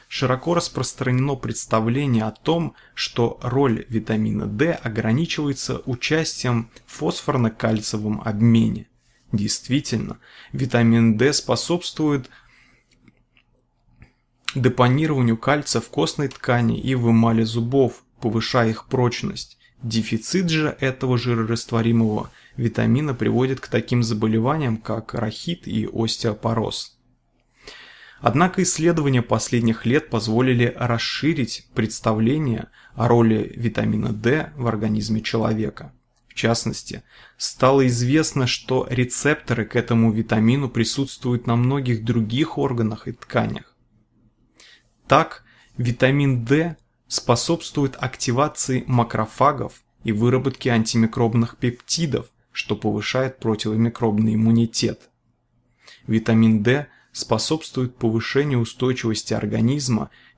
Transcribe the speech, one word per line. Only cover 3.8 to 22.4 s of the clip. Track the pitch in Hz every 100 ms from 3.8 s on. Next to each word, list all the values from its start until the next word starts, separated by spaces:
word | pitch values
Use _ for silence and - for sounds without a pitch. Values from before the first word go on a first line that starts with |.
| -
витамина | 113 110 110 107 107 104
D | 104 160
ограничивается | - 123 110 110 123 165 - 147 135 - -
участием | - 120 - 156 160 - 123 117 113 - -
в | -
фосфорно-кальциевом | 160 - - 135 113 - 113 110 - 107 107 110
обмене. | 113 104 117 113 110 110 - _ _ _ -
Действительно, | 104 107 - - 135 - 113 - - - - -
витамин | 135 127 120 117 117 117 104
D | 135
способствует | 147 - 120 - 175 - - 151 143 123 - _ _ _ _ _ _ _ _ _ _ _ _ _ _ _ _ - _ _ _ -
депонированию | 135 123 127 120 135 160 139 117 113
кальция | - 143 - 117
в | -
костной | 143 160 - 139
ткани | - - 120 117 113
и | 127
в | 127 117
эмали | 113 117 113
зубов – | 110 120 117 139 123 - _ -
повышая | 117 113 - 127 113
их | 110 -
прочность. | 127 120 - 101 - - _ _ _
Дефицит | 117 113 107 113 - 185 180
же | 156 151 -
этого | 135 127 131 123
жирорастворимого | 123 117 110 117 - 117 117 117 110 104 - -